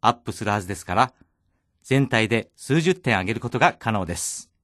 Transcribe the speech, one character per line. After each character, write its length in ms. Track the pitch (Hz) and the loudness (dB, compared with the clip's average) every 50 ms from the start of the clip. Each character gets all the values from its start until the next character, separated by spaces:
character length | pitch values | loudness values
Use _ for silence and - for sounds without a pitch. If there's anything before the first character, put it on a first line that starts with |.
ア 80 | - 113 | 0 0
ッ 40 | - | 0
プ 180 | - _ - | 0 _ -12
す 120 | 101 - 110 | -10 -6 -2
る 60 | 104 | -2
は 100 | 104 104 | -2 -2
ず 80 | 92 87 | -2 -6
で 60 | 98 | -8
す 100 | 90 - | -10 -6
か 100 | - 90 | -2 0
ら、 200 | 104 127 127 - _ _ _ _ _ _ _ _ _ _ _ _ _ | 0 0 0 -2 _ _ _ _ _ _ _ _ _ _ _ _ _
全 240 | _ - 127 139 139 | _ 0 2 2 2
体 220 | - - 113 110 101 | 2 2 0 2 2
で 220 | 117 113 - - _ | 0 -2 -2 -6 _
数 260 | _ - - 135 165 | _ -2 0 0 2
十 120 | 156 180 180 | 4 2 0
点 240 | - - 131 110 95 | 0 0 0 0 0
上 60 | 92 | 0
げ 100 | 98 113 | -2 -4
る 60 | 117 | -4
こ 80 | - 117 | -4 -4
と 100 | - 120 | 0 2
が 160 | 143 175 - - | 2 2 2 0
可 140 | - 117 | -4 -2
能 120 | 110 101 92 | -2 -2 -2
で 120 | 80 82 | -4 -6
す。 340 | - - - - - - _ _ _ | -6 -6 -8 -8 -10 -14 _ _ _